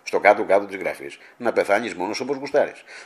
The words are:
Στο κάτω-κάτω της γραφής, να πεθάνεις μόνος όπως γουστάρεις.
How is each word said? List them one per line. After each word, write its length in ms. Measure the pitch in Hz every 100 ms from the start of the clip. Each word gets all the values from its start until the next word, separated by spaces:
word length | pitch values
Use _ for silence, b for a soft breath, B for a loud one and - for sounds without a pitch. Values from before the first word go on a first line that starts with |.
Στο 160 | - 95
κάτω-κάτω 460 | 95 104 90 98 101
της 100 | 95
γραφής, 420 | 80 73 71 - b b
να 160 | 120
πεθάνεις 400 | 101 87 101 117
μόνος 260 | 87 92 107
όπως 180 | 127 135
γουστάρεις. 460 | 139 147 85 - - B